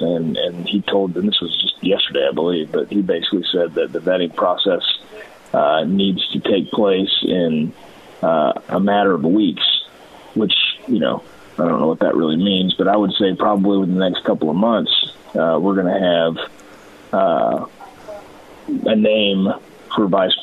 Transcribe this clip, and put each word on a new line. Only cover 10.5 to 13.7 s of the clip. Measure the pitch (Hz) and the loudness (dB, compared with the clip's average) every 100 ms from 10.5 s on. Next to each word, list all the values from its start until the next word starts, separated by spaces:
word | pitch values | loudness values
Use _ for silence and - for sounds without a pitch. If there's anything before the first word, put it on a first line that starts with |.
| - - - - | 0 -2 -4 -2
you | 107 | 0
know, | 65 - - - - - | 0 -2 -8 -20 -10 -4
I | 85 | 0
don't | 76 | 0
know | 80 | 0
what | 80 | 0
that | 90 | 2
really | - 80 80 | 2 2 0
means, | 98 95 92 | 0 0 0
but | - 92 | 0 2
I | 104 | 2
would | 98 | 2
say | - 98 | 0 0
probably | 90 104 104 98 | 0 0 2 2